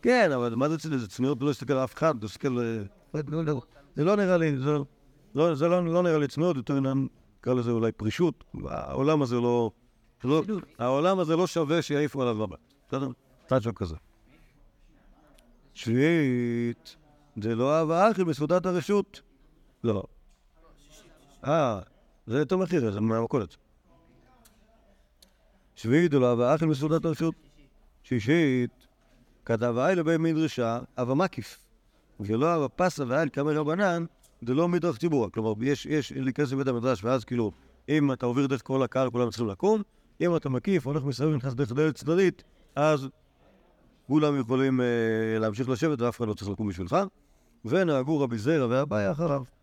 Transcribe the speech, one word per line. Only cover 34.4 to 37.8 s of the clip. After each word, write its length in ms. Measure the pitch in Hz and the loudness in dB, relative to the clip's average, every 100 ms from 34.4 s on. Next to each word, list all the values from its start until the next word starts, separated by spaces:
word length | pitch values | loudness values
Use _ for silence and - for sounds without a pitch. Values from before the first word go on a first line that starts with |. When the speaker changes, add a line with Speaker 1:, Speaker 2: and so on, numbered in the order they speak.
Speaker 1:
זה 120 | 120 | -2
לא 140 | 131 175 | 0 2
מדרך 300 | 175 170 120 | 2 0 -2
ציבורא. 300 | 170 147 104 | 0 0 0
כלומר, 240 | 113 110 107 | -2 -2 -2
יש, 240 | 127 139 - | -2 -2 -2
יש 260 | 151 - | -2 -2
להיכנס 400 | 135 131 127 147 | -4 -4 -2 -2
לבית 140 | 135 135 | -2 -2
המדרש, 380 | 120 123 113 | -2 -2 -2
ואז 200 | 110 131 | 0 -2
כאילו, 280 | 107 120 107 - - _ | -2 -2 -2 -4 -20 _